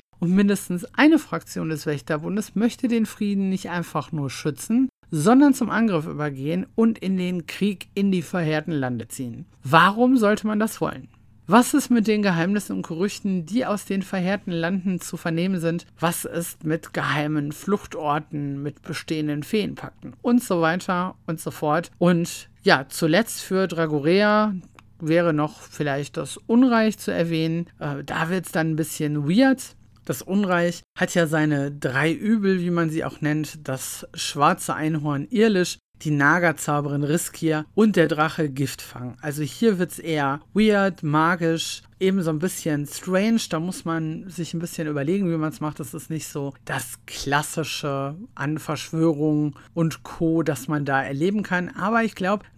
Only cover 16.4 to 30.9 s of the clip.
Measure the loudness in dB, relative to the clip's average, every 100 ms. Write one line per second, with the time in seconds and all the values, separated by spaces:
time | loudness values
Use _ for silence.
16.4 | -6 -8 -4 -4 -4 -4 -2 -2 0 -2
17.4 | -4 -6 -4 -4 -4 -6 -2 -2 -4 -6
18.4 | -6 -6 -8 -10 -10 -10 -6 -4 -2 -4
19.4 | -2 -2 -2 -6 -12 -14 -18 -6 2 2
20.4 | 4 2 2 0 -2 -2 -2 -6 -8 -8
21.4 | -8 -4 0 0 -2 0 4 4 0 -6
22.4 | -16 -4 4 4 2 -2 2 4 2 -4
23.4 | -2 0 0 0 0 0 4 4 4 4
24.4 | 2 -2 -8 -20 -20 -8 0 4 4 2
25.4 | 0 -4 -16 -6 -4 -2 -6 -8 -10 -10
26.4 | 2 4 6 6 2 0 -4 -2 0 0
27.4 | 0 -2 -6 -8 -8 -6 -6 -4 -2 -2
28.4 | -2 -2 0 0 -2 -4 -4 -2 2 4
29.4 | 4 4 -2 -18 -20 _ -8 -8 -2 0
30.4 | 2 2 0 -2 -10